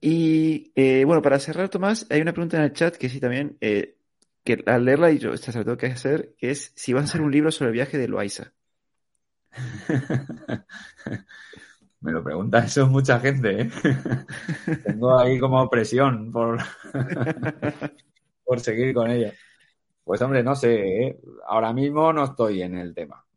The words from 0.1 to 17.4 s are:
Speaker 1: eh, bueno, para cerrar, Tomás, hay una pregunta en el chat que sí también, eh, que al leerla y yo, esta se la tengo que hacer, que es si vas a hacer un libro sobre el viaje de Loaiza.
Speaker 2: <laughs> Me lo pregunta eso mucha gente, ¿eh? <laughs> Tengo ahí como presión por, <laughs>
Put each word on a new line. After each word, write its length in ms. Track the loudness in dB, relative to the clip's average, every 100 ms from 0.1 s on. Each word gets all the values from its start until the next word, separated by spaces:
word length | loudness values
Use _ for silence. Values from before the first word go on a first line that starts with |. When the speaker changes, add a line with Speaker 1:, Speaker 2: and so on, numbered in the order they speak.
| 2 4 4 2 0 -4
Speaker 1:
eh, 300 | 2 4 6
bueno, 180 | 6 4
para 160 | 4 2
cerrar, 300 | 0 -4 -4
Tomás, 360 | -2 0 -2 0
hay 100 | 0
una 120 | 0
pregunta 260 | -2 -2 0
en 60 |
el 80 | 0
chat 240 | 2 0 0
que 120 | -6
sí 120 | -2
también, 360 | -2 -2 -6 -4
eh, 360 | 0 0 -2 _ _ _ _ _
que 180 | -2 0 2
al 180 | 2
leerla 260 | 4 4 4
y 80 | 4
yo, 140 | 0
esta 180 | -6 -6
se 60 | -6
la 60 |
tengo 140 | -4 -4
que 80 | -4
hacer, 480 | -4 -2 -2 -4 _
que 120 | -6
es 220 | -6 -8 -14
si 160 | -2
vas 100 | -2
a 40 | 0
hacer 160 | -2
un 80 | 0
libro 180 | 2 0
sobre 180 | 0 -2
el 40 |
viaje 220 | -2 -2 -2
de 100 | -4
Loaiza. 440 | -4 -6 -8 -16 _ _ _ _ _ _ _ _ _ _
Speaker 2:
<laughs> 1120 | -14 -12 -12 -4 -4 -2 -4 -4 -16 -10 -10 -10 -20 -20 -16 -12 -12 -12 -20 -20 -20 -20 _ _ _
Me 120 | -6
lo 100 | -6
pregunta 360 | -4 -4 2 2
eso 220 | 2 2 4
mucha 320 | 4 2 2
gente, 420 | 2 0 0 0
¿eh? 80 | -2
<laughs> 1120 | 0 0 0 -2 -6 -6 -14 -8 -8 -4 -6
Tengo 360 | -4 -2 4 4
ahí 200 | 4 2
como 300 | 2 2 4
presión 600 | 2 2 2 2 2 -4
por, 260 | -2 -2 -2 -6 -14 -10
<laughs> 1500 | -6 -4 -4 -4 -4